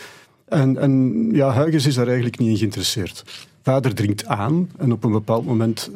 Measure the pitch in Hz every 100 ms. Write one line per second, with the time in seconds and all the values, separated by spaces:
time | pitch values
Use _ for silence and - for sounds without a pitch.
0 | - - - _ - 156 135 127 139 131
1 | 131 113 - 143 135 120 160 156 143 127
2 | 120 127 120 - 113 104 107 - 90 -
3 | 87 - - - - _ - 135 123 101
4 | 101 104 - 101 110 165 180 - 135 113
5 | 123 107 107 113 127 113 113 107 -